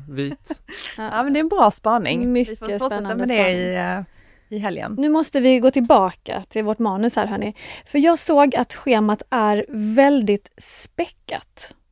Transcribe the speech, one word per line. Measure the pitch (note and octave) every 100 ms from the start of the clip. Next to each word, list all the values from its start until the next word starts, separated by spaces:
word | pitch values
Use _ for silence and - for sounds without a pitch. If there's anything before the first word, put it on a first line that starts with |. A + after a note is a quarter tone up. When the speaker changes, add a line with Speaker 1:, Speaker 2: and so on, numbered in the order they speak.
| C#3
Speaker 1:
vit. | C#3 C#3 C#4+ - D#4+ - F#4
Speaker 2:
<laughs> | - -
Ja. | A3
Speaker 3:
Ja, | A3
men | C4+
det | C#4+
är |
en | D#4+
bra | G4 A3
spaning. | - A3 A#3 G#3 B3 B3
Speaker 2:
Mycket | B3 A#3
Speaker 3:
Vi | A3
får | A3
fortsätta | G3+ C4
Speaker 2:
spännande | G3+ G3+ A3+
Speaker 3:
med | B3
det | A#3
Speaker 2:
spaning. | F#3 F3+
Speaker 3:
i, | F3+ F3+
eh, | F3+ F#3 F#3+ _ _ _ - G#3+
i |
helgen. | G3+ D#3+ - G#3
Speaker 2:
Nu | D4+
måste | D#4 D4+ C#4
vi | B3+ B3+
gå | G#3+
tillbaka | C#4 A#3+ B3+ F#3 - - - F#3+
till | A3
vårt | G#3+ G#3+
manus | A3 F#3+ A3+ A#3
här, | G#3
hörni. | G3 G3+ - - - -
För | D4
jag | D#4+ E4+
såg | - C#4+ C#4+ E4
att | A#3+
schemat | - - A3 G#3+ G#3 -
är | B3 G#3+ G#3 -
väldigt | G#3+ G#3+ A3 C#4 C#4+ G#3 G3+ - -
späckat, | - - - - F4 _ - - - - - - _